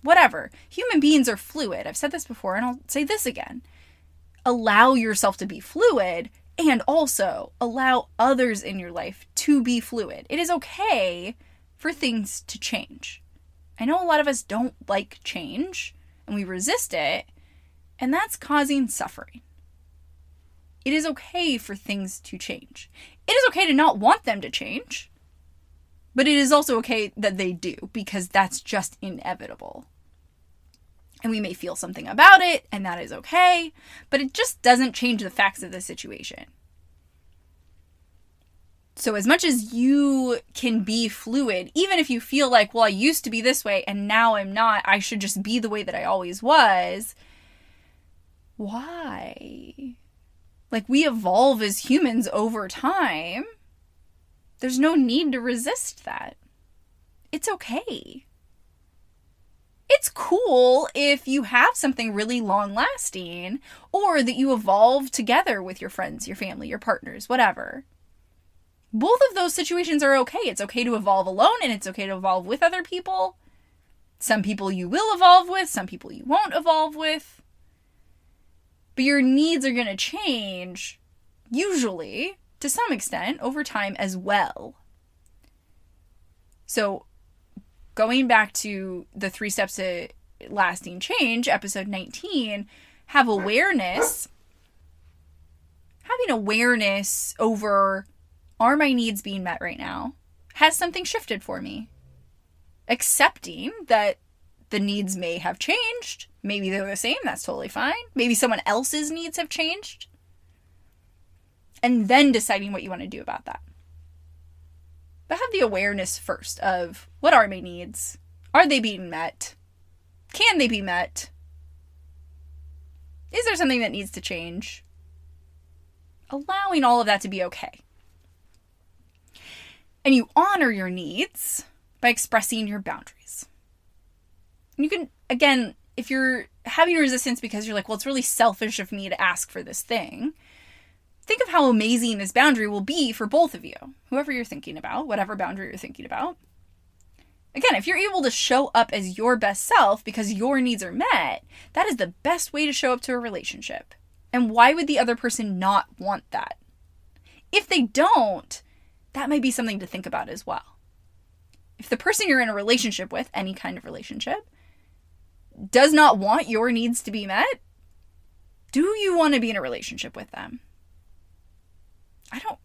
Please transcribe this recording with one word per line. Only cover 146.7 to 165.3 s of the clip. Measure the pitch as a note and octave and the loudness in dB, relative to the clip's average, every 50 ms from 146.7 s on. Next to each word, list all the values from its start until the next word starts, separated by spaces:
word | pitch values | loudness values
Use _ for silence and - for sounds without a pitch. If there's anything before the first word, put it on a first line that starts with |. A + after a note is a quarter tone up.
| _ _ _ _ _ _ _ _ _ _ _ _ _ _ _ _ - | _ _ _ _ _ _ _ _ _ _ _ _ _ _ _ _ -6
Again, | C4+ C#4+ B4 - | 0 2 2 2
if | F#3+ G3 | 2 0
you're | E4 F4+ | 0 0
able | F4 G4 G#4 F#4+ F#4 C#4 | 0 0 0 0 0 0
to | - | 0
show | - - - - B3+ C4 C#4 - - | 0 0 0 2 2 2 2 2 4
up | A3+ A3+ - - | 2 2 2 0
as | G#3 F#3+ F#3 F#3 | -6 -6 -6 -6
your | G#3+ A3 B3 B3 | -2 0 2 2
best | A3 A3 G3+ G3 - - | 2 2 -2 -2 -2 0
self | - A#4 G4 B3 G3+ G#3 A3+ - | 4 6 6 6 6 4 2 -2
because | A3 G3+ A3+ G#3+ G3+ A3 | -10 -6 -4 -4 -4 -2
your | F#3+ A3+ C4 C#4 C4+ | -2 0 0 0 2
needs | B3+ B3 A#3 G3 F#3+ | 0 0 -2 -4 -6
are | F3+ - | -6 -4
met, | A3+ F#4 B4+ - G#3+ D#3+ B2+ - - - - - - - - - | -2 0 2 2 2 0 -2 -4 -8 -10 -18 -20 -20 -16 -8 -2
that | D#4 F#4+ | -2 0
is | G#4+ C#4+ | 0 0
the | A#3 F#3+ F3 F3+ _ - | -2 -4 -6 -6 _ -2
best | C#4+ F4 E4+ - - - | -2 0 0 -2 -6 -4
way | D4 D#4 | -2 -2
to | D4 C4+ | -2 -2
show | - - B3+ B3+ | 0 0 0 -2
up | B3+ | -2
to | - - B3+ | -4 -4 -6
a | B3 | -4
relationship. | A#3+ A3+ G3+ - - - - - - - - - - - - _ _ _ _ _ _ _ | -4 -6 -8 -10 -10 -10 -12 -10 -10 -12 -12 -12 -14 -16 -20 _ _ _ _ _ _ _
And | - B3 A#3+ A3 | 0 0 2 4
why | A3 A#3 A#3+ C4 D#4 | 8 8 8 8 8
would | E4+ D4 | 6 2
the | D4 D4 D4 | 0 2 2
other | B3 A#3 A#3+ | 2 2 0
person | A#3+ - A#3+ - - A3 G#3 F#3+ F3+ | -2 -2 -4 -4 -4 -4 -4 -4 -2
not | F#3 G3 G3+ G3 - - - - | 0 2 2 2 0 -2 -8 -10
want | F#3 G3 G3 - - _ - | -6 -6 -6 -6 -6 _ -8
that? | - - - - _ _ _ _ _ _ _ _ _ - - _ _ _ _ _ - _ _ | -8 -8 -8 -12 _ _ _ _ _ _ _ _ _ -20 -20 _ _ _ _ _ -20 _ _
If | - G#4 G4+ | -2 -2 0
they | - F#4 E4 A#3+ | 0 0 0 0
don't, | G#3 - C4+ A3 - - D#4 A3+ G#3 F#3 - - - - - - _ _ _ _ _ _ _ _ _ - | 0 2 2 4 6 6 4 4 2 0 -4 -8 -12 -16 -18 -18 _ _ _ _ _ _ _ _ _ -10
that | C#4 C#4+ C#4+ | -8 -4 -2
might | D4 D4 | 0 0
be | A#3 C4 | 0 0
something | A#3 - A#3 A3 G3+ G3 | -2 -2 -4 -4 -6 -6
to | F#3 | -10
think | - - - F#3 | -10 -12 -12 -10
about | - - - - - | -6 -6 -6 -6 -6
as | - G3+ - | -10 -12 -10
well. | - - - - _ _ _ _ _ _ _ _ _ _ _ _ _ _ _ _ _ _ _ _ _ _ - | -8 -10 -10 -10 _ _ _ _ _ _ _ _ _ _ _ _ _ _ _ _ _ _ _ _ _ _ -14
If | - - | -8 -6
the | B3 | -6
person | - - - G#4+ - G#4+ F4+ | -2 0 0 0 0 2 2
you're | C#4 C4 A#3+ | 2 2 2
in | A3 | 0
a | G#3 | -2
relationship | G3+ G3+ A3 B3 A#3+ G#3 A3 G3 - F#3+ - | -2 0 2 2 2 2 -2 -4 -6 -8 -8
with, | - - B3 - - | -8 -8 -8 -8 -8
any | - F#3+ F#3+ F#3+ | -8 -8 -8 -8
kind | - - F#3 F3+ - | -10 -10 -10 -12 -12
of | - | -14
relationship, | - - - G#3+ - - A3 - - - G#4+ G#4+ _ _ _ _ _ - _ _ _ _ _ _ _ _ _ - _ | -16 -16 -16 -14 -12 -12 -10 -6 -6 -6 -6 -8 _ _ _ _ _ -20 _ _ _ _ _ _ _ _ _ -20 _